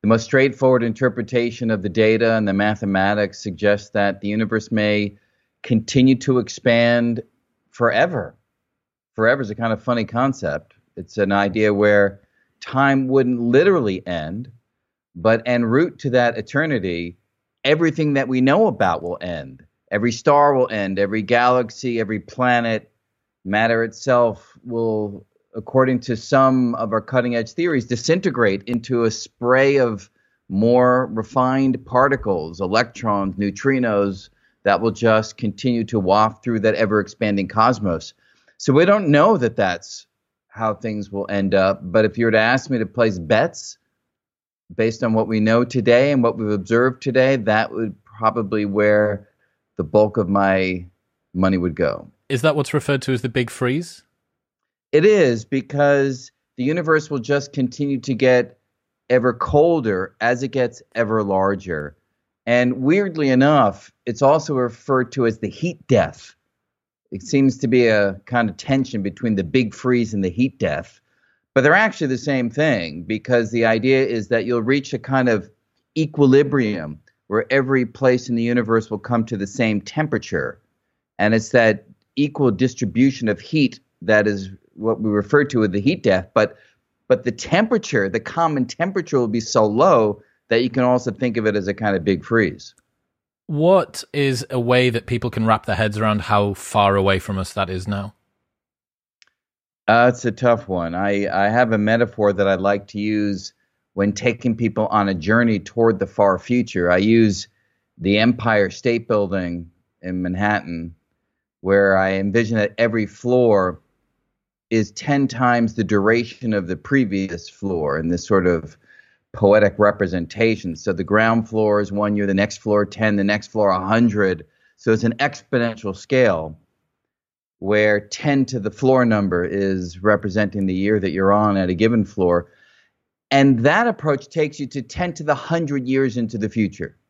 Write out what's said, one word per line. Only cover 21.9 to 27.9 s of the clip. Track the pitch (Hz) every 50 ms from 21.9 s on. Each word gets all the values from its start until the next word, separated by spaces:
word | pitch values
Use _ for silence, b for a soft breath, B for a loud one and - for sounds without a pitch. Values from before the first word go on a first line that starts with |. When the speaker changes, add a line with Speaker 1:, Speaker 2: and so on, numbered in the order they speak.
| 120 113
Speaker 1:
every | 110 98 110 101
planet, | - - - - 127 123 123 120 117 113 110 104 - _ _ _ _ _ _ _ _ _ _ _ _
matter | 95 101 107 113 117 117 113 117
itself | 110 - - - 135 123 123 120 113 107 - - _ _ - _
will, | 123 117 117 117 113 110 107 107 104 101 - - _ _ _ _ _ -
according | 113 107 - - 131 131 131 127 123
to | 123 - 120
some | 110 - - 143 135 135 131 131 127 127 120 117
of | - 117 107
our | 110 110
cutting-edge | 107 - 131 127 120 123 120 117 113 120
theories, | - - 170 175 156 127 113
disintegrate | -